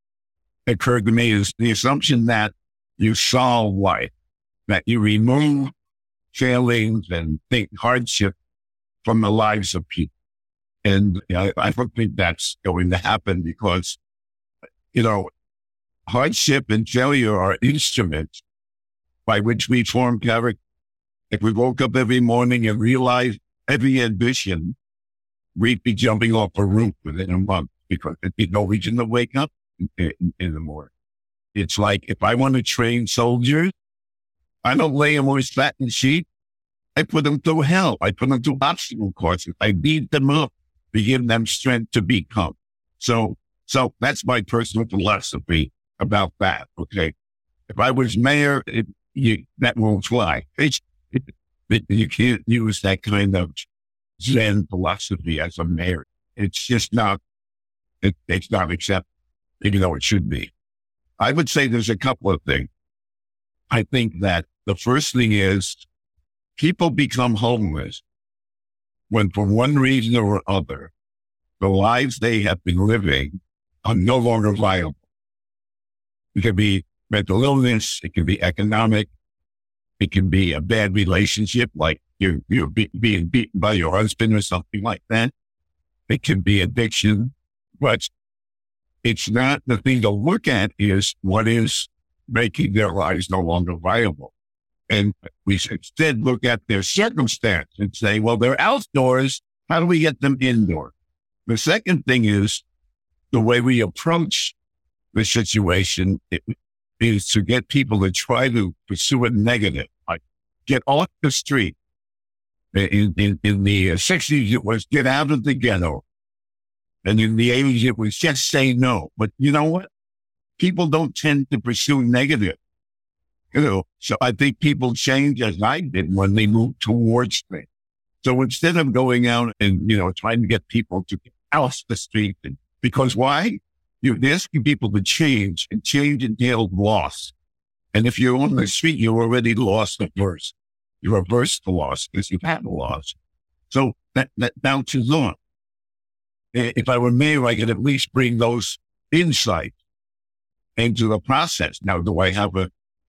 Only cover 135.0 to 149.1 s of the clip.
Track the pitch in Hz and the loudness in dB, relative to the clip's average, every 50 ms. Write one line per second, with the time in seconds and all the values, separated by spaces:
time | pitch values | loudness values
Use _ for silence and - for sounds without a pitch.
135 | 95 - - - 160 147 131 104 98 98 82 - - - 104 107 - - - 143 | 0 0 0 0 2 2 2 2 0 -2 -4 -6 -8 -6 -6 -6 -4 -2 0 0
136 | 143 147 147 110 131 113 107 117 120 127 120 113 110 92 92 95 101 104 107 92 | 2 2 0 -2 -2 -4 -2 0 0 0 2 0 0 -2 0 0 2 2 2 2
137 | 71 67 - - - - _ _ _ _ _ _ _ _ _ _ _ _ - 107 | 0 -2 -6 -10 -16 -16 _ _ _ _ _ _ _ _ _ _ _ _ -2 0
138 | 113 123 - - 127 127 123 131 143 151 135 123 113 98 - - - 165 151 - | 0 0 2 2 2 2 2 2 2 0 0 0 0 -2 -2 -2 -2 -2 0 0
139 | 113 113 113 113 113 113 120 123 117 117 113 113 127 95 98 110 104 - - - | 0 2 2 2 2 2 0 0 0 0 0 0 2 2 2 0 0 -2 -4 -6
140 | 101 82 - 95 101 95 85 - - - - _ _ _ _ _ _ _ _ _ | -8 -6 -2 -2 -2 -2 -4 -6 -12 -16 -16 _ _ _ _ _ _ _ _ _
141 | - 90 110 98 87 87 120 120 127 - - - - 98 92 80 73 65 69 - | -2 0 0 0 0 0 0 0 0 0 -2 -6 -4 -4 -2 -2 -2 -4 -6 -8
142 | - - - 95 - - 95 87 - 160 160 - - - 87 71 62 58 64 - | -8 -6 -6 -6 -6 -4 -6 -6 -4 -4 -6 -6 -6 -8 -8 -8 -6 -8 -8 -10
143 | - - - _ _ _ _ _ _ _ _ _ _ - - 135 135 120 - _ | -10 -14 -16 _ _ _ _ _ _ _ _ _ _ -6 -2 -2 -2 -2 -4 _
144 | _ _ - 127 - - - 104 120 - - 123 - 135 139 139 123 - - 131 | _ _ -4 -4 -4 -4 -4 -4 -4 -4 -4 -2 -2 0 0 0 -2 -2 -2 -2
145 | 113 127 151 160 131 87 - _ _ _ _ _ _ _ _ _ _ _ _ _ | 0 2 0 0 0 -2 -4 _ _ _ _ _ _ _ _ _ _ _ _ _
146 | _ _ _ _ _ _ _ _ _ _ - 123 120 117 - 123 - 131 127 120 | _ _ _ _ _ _ _ _ _ _ -4 -2 -2 -2 -2 -2 0 0 2 2
147 | 123 123 120 127 147 151 151 139 123 117 113 107 113 113 107 92 123 143 139 123 | 2 2 4 4 4 2 2 2 2 0 0 0 0 -2 -2 0 0 0 0 0
148 | - - - 131 127 120 120 113 120 113 120 117 - - - - _ _ _ _ | -4 -2 0 0 0 2 2 2 0 0 0 -2 -4 -8 -10 -12 _ _ _ _
149 | _ - | _ 0